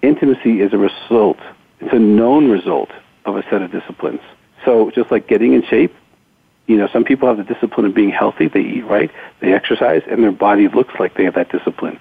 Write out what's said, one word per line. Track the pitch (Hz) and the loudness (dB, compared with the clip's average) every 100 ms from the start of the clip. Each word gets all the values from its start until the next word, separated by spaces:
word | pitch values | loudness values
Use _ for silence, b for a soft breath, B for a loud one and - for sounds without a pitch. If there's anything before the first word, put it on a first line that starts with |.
Intimacy | 135 147 143 127 - 110 | 2 2 2 0 0 0
is | 98 | 0
a | 101 | 0
result. | 98 - - 117 104 - - - _ _ | -2 -4 -2 2 2 0 -10 -20 _ _
It's | - | -4
a | 123 | 2
known | 110 104 117 143 147 | 4 4 4 4 4
result | 101 87 78 - - _ _ - | 2 0 -4 -4 -12 _ _ -8
of | 101 | -8
a | |
set | - 104 | -4 -6
of | 92 | -4
disciplines. | 87 - - 87 - - - _ _ - | -10 -12 -8 -8 -8 -14 -20 _ _ 0
So | 120 110 | 2 2
just | - 117 | 0 -2
like | 123 - | -2 0
getting | 107 117 | 0 2
in | 131 | 2
shape, | 113 113 170 - _ _ _ _ _ _ - | 2 0 0 -2 _ _ _ _ _ _ -2
you | 110 | 0
know, | 101 | 0
some | 123 | -2
people | 110 131 127 | 0 0 0
have | 110 | -2
the | |
discipline | 98 117 110 - 107 | -4 -6 -6 -2 -2
of | |
being | 95 101 | 2 0
healthy. | - 104 - - | 0 -2 0 -2
They | 101 | -2
eat | - - - | -2 -4 -2
right, | 101 - - B _ | -2 -2 -6 B _
they | 90 | -2
exercise, | 98 - 113 120 - - | -2 0 -2 0 0 -2
and | 107 | 0
their | 113 | 0
body | 92 101 104 101 | 2 0 4 2
looks | - 127 - | 2 -2 -2
like | 92 - | -6 -2
they | 92 | -2
have | 90 | 0
that | 87 | -4
discipline. | 87 - - - - | -4 -6 -6 -10 -10